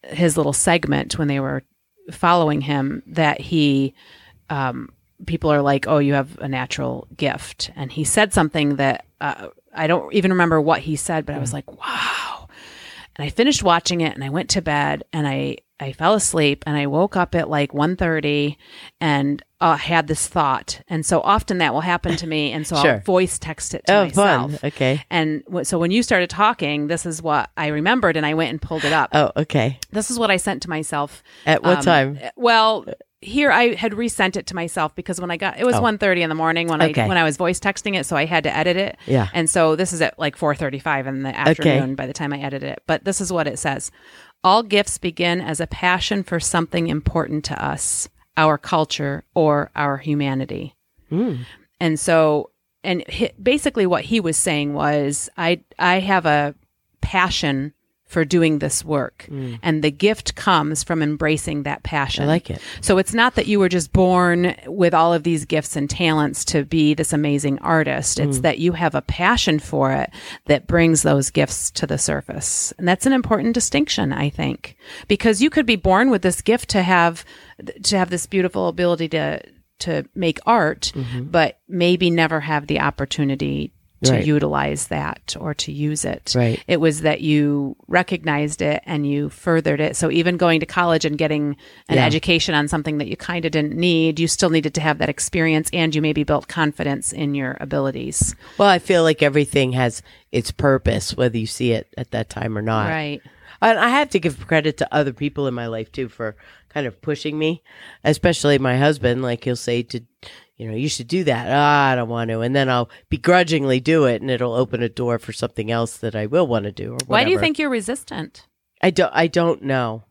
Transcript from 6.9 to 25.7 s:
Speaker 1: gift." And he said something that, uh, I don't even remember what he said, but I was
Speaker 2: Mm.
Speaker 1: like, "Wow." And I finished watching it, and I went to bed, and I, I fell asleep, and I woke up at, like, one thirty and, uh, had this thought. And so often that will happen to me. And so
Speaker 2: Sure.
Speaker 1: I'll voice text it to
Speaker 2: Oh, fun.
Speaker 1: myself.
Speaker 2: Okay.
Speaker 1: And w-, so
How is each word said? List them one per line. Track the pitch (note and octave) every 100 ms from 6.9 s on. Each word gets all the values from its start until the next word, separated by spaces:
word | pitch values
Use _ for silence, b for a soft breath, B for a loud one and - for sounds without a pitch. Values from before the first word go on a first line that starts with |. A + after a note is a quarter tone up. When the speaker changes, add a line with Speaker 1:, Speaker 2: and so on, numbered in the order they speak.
| B2+ - -
Speaker 1:
gift." | C#3+ - - - - -
And | C3
he | -
said | D3 - G#3+
something | G3 D#3 D#3+ C#3+ C#3
that, | C#3 A#2+ - _
uh, | C#3+ - F#2 _ _ -
I | D#3
don't | F3 - G3+
even | F#3
remember | F#3 E3+ D#3+
what | D3 D#3
he | - D3+
said, | - D#3+ D3
but | D3
I |
was | A#2+
Speaker 2:
Mm. |
Speaker 1:
like, | C#3 - -
"Wow." | - - - - - - - B B B B B B -
And | C#3+
I |
finished | - B3+ C#4+
watching | G3 E3+ - F3
it, | D#3 -
and |
I | C#3
went | D#3 -
to | G3+
bed, | E3 D3 C#3+ D3 -
and | D#3+ D3
I, | C3+ C#3 B2+ _ _
I | C#3
fell | - E3 G#3+
asleep, | - E3+ D3 C#3 -
and | D3
I | C#3+
woke | D3 G3 F#3+
up | F3 E3+
at, | D#3+
like, | D3+ C#3+
one | C#3+ D#3 F#3
thirty | F3 D#3+ D3 D3 C#3+ D3+ B B B _
and, | E3 C#3+ C#3 C#3+ - _
uh, | E3+ C#3+
had | D3+ E3+ D3+
this | D#3 -
thought. | F3 D3 C3 - - -
And | D#3+ D#3
so | E3
often | - G#3 - F3+
that | D#3
will | B2+
happen | E3+ F3 F3 E3
to | E3+
me. | D#3 C#3+
And | C#3 D3+
so | D#3
Speaker 2:
Sure. | D3+
Speaker 1:
I'll | A2
voice | C#3+ F#3 F3+ -
text | - D#3+ - E3
it | -
to |
Speaker 2:
Oh, | G3+ F3
fun. | C#3+ G3+ C#3+ C#3+
Speaker 1:
myself. | D3
Speaker 2:
Okay. | C#3+ - C3 C#3+ -
Speaker 1:
And | F3+ D#3 D3+ -
w-, | F3+
so | E3